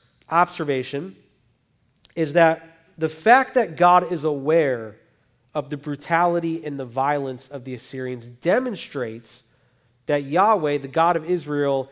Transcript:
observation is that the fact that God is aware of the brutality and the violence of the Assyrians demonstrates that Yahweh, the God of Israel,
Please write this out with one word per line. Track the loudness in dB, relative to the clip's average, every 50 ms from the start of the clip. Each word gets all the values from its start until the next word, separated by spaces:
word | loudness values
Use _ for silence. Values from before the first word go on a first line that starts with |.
| _ _ _ _ _ -2
observation | 2 2 2 0 -2 -6 -4 -2 -2 -2 -4 -6 -8 -10 -10 -10 -16 _ _ _ _ _ _ _ _ _ _ _ _ _ _ _ _ _ _ -10 -6
is | -4 -4 0
that | 4 4 4 4 4 0 -6 -20 -20 _ _ _ _
the | -6 -6 -6
fact | -4 0 4 6 6 6 4 2 4
that | 4 4 4 4
God | 4 6 6 6 6 4 2
is | -4 -2 -2
aware | -2 -2 -2 0 2 2 4 4 2 0 -2 -6 -10 -14 _ _ _ _ _ _ _ _ _ _ _ -8
of | -8 -6 -6
the | -8
brutality | -10 -8 -8 -10 -8 -4 0 0 2 2 2 0 -2 -4 -4 -6 -6 -8
and | -10 -10 -10
the | -10
violence | -8 -4 -2 -2 -2 -2 -2 -4 -6 -8 -12 -14 -14
of | -14 -14 -12
the | -12 -12
Assyrians | -12 -14 -14 -12 -10 -8 -8 -10 -10 -14
demonstrates | -18 -14 -6 -2 0 0 0 0 -4 -8 -10 -12 -10 -8 -6 -6 -6 -8 -14 -18 -20 -20 -20 _ _ _ _ _ _ _ _ _ _ _ _ _
that | -2 -2 -2 -2
Yahweh, | 0 0 2 4 4 2 2 0 -2 -2 -2
the | -4 -4
God | 0 2 2 2 2
of | 0 -2
Israel, | -2 -4 -4 -4 -4 -2 -2 0 0 0 -2 -2 -6